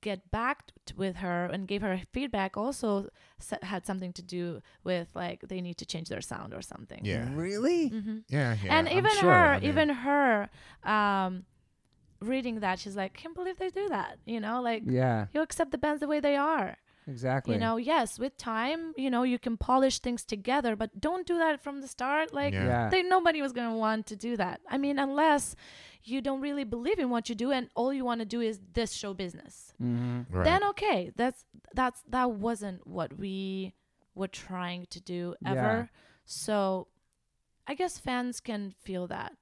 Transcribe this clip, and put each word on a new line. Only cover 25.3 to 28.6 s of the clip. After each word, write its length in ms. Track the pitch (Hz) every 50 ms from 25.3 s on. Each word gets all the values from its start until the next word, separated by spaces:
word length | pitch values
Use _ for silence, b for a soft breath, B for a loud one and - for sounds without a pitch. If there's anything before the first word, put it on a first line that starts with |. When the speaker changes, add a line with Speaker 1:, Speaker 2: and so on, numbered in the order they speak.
| 294 285 277 - - B B B B B B B B B _
Speaker 1:
you 180 | - 233 269
don't 180 | 240 277 269 269
really 240 | 269 294 285 285 277
believe 340 | 220 208 233 240 262 415 392
in 100 | 302 247
what 180 | 247 233 220 -
you 60 | 240
do 160 | 202 233 254
and 180 | 285 262 247 - _
all 180 | - 233 254
you 140 | 277 269 262
wanna 200 | 247 240 226 226
do 160 | 202 233 233
is 180 | 233 220 220 196